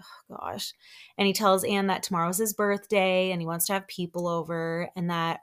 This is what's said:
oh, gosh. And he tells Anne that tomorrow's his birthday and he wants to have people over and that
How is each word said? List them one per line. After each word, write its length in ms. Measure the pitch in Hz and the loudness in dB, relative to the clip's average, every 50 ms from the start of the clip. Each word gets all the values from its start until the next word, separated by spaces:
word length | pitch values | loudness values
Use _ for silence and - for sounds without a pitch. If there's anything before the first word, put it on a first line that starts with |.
oh, 360 | 160 - - - _ _ - | -20 -20 -20 -20 _ _ -14
gosh. 360 | - - - 185 - - - - _ _ - - - - - _ - | -10 -8 -8 -6 -6 -8 -10 -10 _ _ -20 -20 -20 -20 -20 _ 0
And 80 | 202 | 2
he 60 | 196 | 2
tells 320 | 190 185 220 196 190 190 170 | 2 4 6 6 6 6 4
Anne 220 | - 202 202 196 196 | 2 0 2 2 2
that 140 | 185 185 | 0 0
tomorrow's 360 | 185 - 190 170 165 170 185 185 | -2 -2 0 0 0 0 0 0
his 140 | 226 214 | 0 -2
birthday 760 | 208 - 208 202 202 196 - - 220 202 190 190 185 185 185 185 | 0 0 0 0 0 0 -2 0 2 4 4 4 4 2 2 2
and 100 | 185 175 | 0 -2
he 60 | 165 | -2
wants 200 | 160 165 170 - | -4 -2 -2 -2
to 60 | - 202 | 0 -2
have 120 | 196 190 | -2 -4
people 400 | 190 - - 175 175 _ 180 175 175 | -6 -6 -6 -6 -4 _ -4 -2 -2
over 640 | 170 170 160 160 170 165 165 165 165 170 175 - _ | -2 -2 -4 -4 -4 -4 -2 -2 -2 -4 -4 -6 _
and 140 | 190 175 170 | -4 -4 -2
that 300 | 175 170 165 165 165 - | 0 0 0 -2 -2 -4